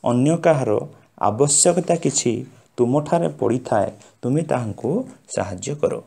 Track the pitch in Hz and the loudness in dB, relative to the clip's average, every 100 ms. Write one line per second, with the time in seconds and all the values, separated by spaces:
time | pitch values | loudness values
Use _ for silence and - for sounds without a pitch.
0 | - 123 139 165 170 147 120 107 143 - | 0 2 2 2 2 2 2 -2 -2 -14
1 | _ _ 101 110 143 - 175 175 - 170 | _ _ -2 2 2 4 4 2 0 0
2 | 156 - 127 110 - - _ - 120 139 | 0 0 -2 -2 -6 -16 _ -2 2 2
3 | 147 170 170 147 110 123 127 113 85 - | 2 0 0 -2 0 0 0 0 0 -4
4 | - _ 120 143 151 127 113 98 113 190 | -20 _ -2 -2 0 -2 -2 -4 -2 -2
5 | 262 - _ - 98 92 101 147 87 - | -4 -14 _ -6 -6 -6 -8 -2 -2 -2